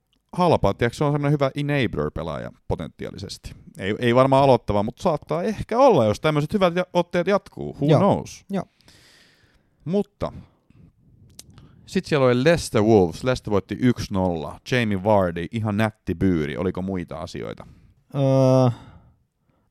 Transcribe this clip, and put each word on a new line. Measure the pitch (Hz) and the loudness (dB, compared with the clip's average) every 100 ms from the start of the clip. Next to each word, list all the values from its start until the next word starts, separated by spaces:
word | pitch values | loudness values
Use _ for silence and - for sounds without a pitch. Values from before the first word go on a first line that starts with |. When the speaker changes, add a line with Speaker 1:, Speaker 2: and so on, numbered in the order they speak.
| _ _ _ | _ _ _
Speaker 1:
halpaa, | - 175 120 98 | -2 2 2 2
tiiäks, | 101 120 - | 0 -2 -2
se | |
on | 147 | -2
semmonen | 147 143 | -2 0
hyvä | 147 135 | 0 -2
enabler-pelaaja | 143 143 143 104 76 76 - 82 67 60 - - | -4 -4 -2 -2 -4 -6 -6 -10 -10 -12 -14 -10
potentiaalisesti. | 98 73 - - - 98 - - - - - | -8 -10 -12 -14 -14 -16 -16 -18 -20 -20 -10
Ei, | 98 107 | -6 -2
ei | 123 | 2
varmaan | 120 135 135 | 4 4 4
aloittava, | 139 120 - 104 | 4 2 2 -2
mut | 107 - | -2 -4
saattaa | 185 151 - 156 | -4 -4 -4 -6
ehkä | 202 208 - 226 | -6 -6 -4 2
olla, | 277 170 107 | 4 6 4
jos | 101 | 2
tämmöset | 156 151 147 | 0 0 0
hyvät | 208 185 175 | 0 0 0
ja-, | 180 | -2
otteet | 175 170 175 170 | -2 0 -2 0
jatkuu. | 202 - - 73 | -2 -2 -12 -10
Who | - 143 | -4 2
Speaker 2:
Joo. | 139 | 4
Speaker 1:
knows? | 196 87 - - - | 4 0 -4 -16 -10
Speaker 2:
Joo. | 196 - _ _ _ _ _ _ _ _ _ _ _ | -10 -10 _ _ _ _ _ _ _ _ _ _ _
Speaker 1:
Mutta | 147 202 - - 80 87 - _ _ _ - _ _ _ _ - - - - _ - | -6 -4 -4 -8 -10 -10 -20 _ _ _ -20 _ _ _ _ -20 -20 -20 -20 _ -8
sit | 196 | -6
siellä | - 147 127 | -2 2 2
oli | 123 | 4
Leicester | 147 170 - 113 | 2 2 0 0
Wolves. | 107 107 87 78 | 6 6 4 -2
Leicester | 127 127 - | -6 -4 -2
voitti | 101 - 104 | -4 -2 0
yksi | 123 117 - | 0 0 -2
nolla. | 98 92 82 73 - - | -2 -2 -4 -8 -12 -4
Jamie | 127 113 95 | -2 -2 -2
Vardy, | 98 101 90 85 85 | 2 2 2 -4 -8
ihan | 113 110 101 | -6 -4 -2
nätti | 110 - - | -2 -4 -8
byyri. | 87 95 85 73 65 | -2 0 0 -2 -4
Oliko | 92 90 | -6 -6
muita | 95 95 82 76 | -6 -8 -10 -12
asioita? | 90 - 55 - - - _ _ _ | -12 -12 -12 -14 -18 -20 _ _ _
Speaker 2:
Öö, | 139 135 135 131 131 127 113 - - _ _ _ _ _ _ _ | -2 2 4 6 6 4 0 -12 -20 _ _ _ _ _ _ _